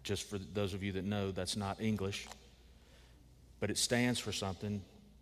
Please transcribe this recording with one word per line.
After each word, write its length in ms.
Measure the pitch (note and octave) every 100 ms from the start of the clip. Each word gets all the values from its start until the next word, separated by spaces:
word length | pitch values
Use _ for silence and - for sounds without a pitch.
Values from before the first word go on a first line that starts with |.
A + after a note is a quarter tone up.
just 220 | - G2
for 160 | - G#2
those 340 | F2 G2 G2+
of 80 | G2
you 100 | G2+
that 120 | F#2+ F#2+
know, 260 | G#2 G2
that's 240 | F#2+ F#2 A2
not 240 | G2 G2
English, 480 | A2 G#2 G2 - - - - - - - - - - - - - - -
but 100 | G#2
it 80 | -
stands 420 | - A#2+ B2 A#2+
for 120 | G#2+
something. 520 | F#2+ G2 F#2 G#2 G#2 F#2 - - -